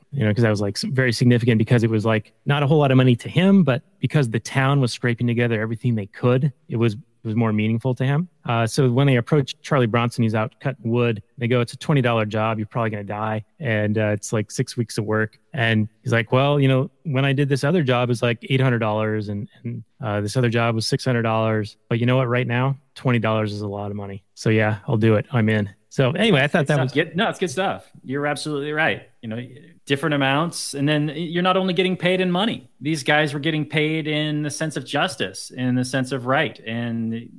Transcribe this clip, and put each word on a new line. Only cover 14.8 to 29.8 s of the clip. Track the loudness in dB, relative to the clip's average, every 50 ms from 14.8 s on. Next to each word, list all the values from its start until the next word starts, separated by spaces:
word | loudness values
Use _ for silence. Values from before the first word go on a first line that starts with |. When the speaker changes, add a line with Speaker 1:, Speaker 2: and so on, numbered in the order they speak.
| -6 -4 -4 -6
Speaker 1:
of | -4
work. | -2 -2 -2 -2 -4 -6 _ _ _ -4
And | -2 0 2 2 2 0 -2 -6 _
he's | _ -2
like, | 0 0 0 2
"Well, | 0 2 2 2 2 2
you | 4 4
know, | 2 2 0 -4 -8 _ _
when | -4 -2 0 0
I | 0
did | 2 0 0 0
this | 0 0 0
other | 0 0 2
job, | 2 2 2 2 2 0
it's, | 0 0
like, | 0 -2 -2 -2 -4 -2
eight | 0 2
hundred | 2 2 2 0
dollars, | 0 0 0 0 0 0 -2 -2 -4 -4
and, | -6 -8 -8 -10 _ -12
and, | -12 -10 -10 -10 -14 _ _ _
uh, | -6 -4 -2 -2
this | -2 -2 0
other | 0 0 2
job | 2 0 0 0 0
was | -2 -2
six | -2 -4 -2 -2
hundred | -2 0 0
dollars. | 0 0 0 0 0 0 0 -2 -4 -6 -10 _ _ _
But | -2 0
you | 2
know | 2 2 2
what? | 0 0
Right | 0 -2 -2
now, | -2 -2 0 0 -2 -2 -4 _ _ _
twenty | -4 -2 0 0 2
dollars | 2 2 0 0 0 -2 -4
is | -6
a | -6 -6
lot | -6 -6 -8 -8
of | -8
money. | -8 -10 -12 -12 -14 -16 _ _
So | -4 0 2
yeah, | 2 4 2 2 0 -2 -4
I'll | -2 0 2
do | 4 4 4
it. | 2 0 0
I'm | -2 0 2 2
in." | 2 0 -2 -4 -8 _ _ _
So | -2 0 0 0
anyway, | 2 0 2 4 4 4
I | 4 2
thought | 2 0
Speaker 2:
It's | 2 2
Speaker 1:
that | 0
Speaker 2:
stuff. | 0 0
Speaker 1:
was | 0
Speaker 2:
Get-, | 0 -2 -2 -2 -2
no, | -2 -2 -2
it's | -2 -4
good | -6 -4
stuff. | -2 -2 -2 -2 -4 -6 -10 -18 -20 -18
You're | -10 -8 -6 -4 -2
absolutely | -4 -4 -4 -4 -6 -6 -4 -4 -4
right. | -2 0 0 0 -2 -4 -8 -18 _ _
You | -10 -10
know, | -8 -8 -10 -12 -18 -20 -20 -20 -20 -20